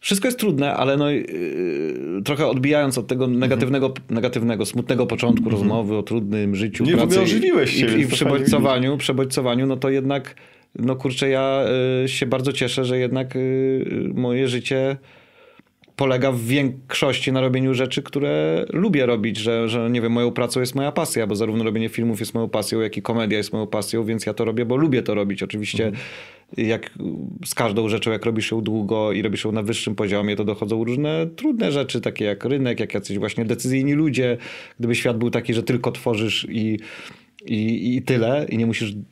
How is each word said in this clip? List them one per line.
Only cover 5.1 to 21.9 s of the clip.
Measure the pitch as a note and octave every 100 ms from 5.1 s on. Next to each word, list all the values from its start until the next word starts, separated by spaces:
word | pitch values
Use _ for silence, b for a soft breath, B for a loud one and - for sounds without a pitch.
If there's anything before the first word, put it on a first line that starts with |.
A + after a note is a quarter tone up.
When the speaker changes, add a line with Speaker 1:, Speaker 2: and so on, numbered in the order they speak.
| A#2 A#2+ A#2
Speaker 2:
Mhm. | A2+ G#2+
Speaker 1:
rozmowy | G2+ A2 G#2 G#2+
o |
trudnym | G2+ A#2 G2+ G#2 G#2 G2
życiu, | A2 G2
Speaker 2:
Nie, | B2+
w |
ogóle | F3 -
Speaker 1:
pracy | F#3
i, |
Speaker 2:
ożywiłeś | F#3 A3 F#4 F4 C3+ -
Speaker 1:
i, |
Speaker 2:
się, | A#2+
Speaker 1:
i |
Speaker 2:
więc | A2
to |
fajnie | C3+ B2+
Speaker 1:
przebodźcowaniu, | D3 C#3 C3+ D3 C#3 C3 B2+ C#3
przebodźcowaniu, | - C3 C3 C#3 B2+ A#2+ C3+
no | C3
to | C3+
jednak, | C3+ C3+ C#3 C3+ - b b b -
no | A#2 C3
kurczę, | C3+ C3 C#3
ja, | C3 C3+ C3+ C3+ B2+ B2+ B2+
y, | C3
się | B2+ C3
bardzo | C3 C3
cieszę, | C3 B2+ C3
że | B2+ B2+
jednak, | B2 C3 C3 C3
y, | C3 C3 C3 C3 - - -
moje | - B2 B2 C3+
życie | B2+ A2+ C3+ C3+ C3+ b b b b b b b _ - -
polega | C#3 B2+ C3+
w | B2
większości | A2+ C#3 C3+ B2+ - - D3 B2 -
na | C3
robieniu | C3 B2+ C3
rzeczy, | B2+ B2+ C#3
które | C#3+ C#3+ C#3+ D3+ D#3 E3 -
lubię | D#3 G#3 D3 B2
robić, | A#2 A2 G#2+
że, | G#2+ A#2 A2+
że, | A#2+ A#2
nie | A#2+
wiem, | A#2
moją | A#2 A#2+
pracą | A#2+ A#2+ C3
jest | B2+
moja | C3 C#3
pasja, | D3 D#3+ - G#2+
bo | G2+
zarówno | A2 A2
robienie | A2 A2
filmów | A2+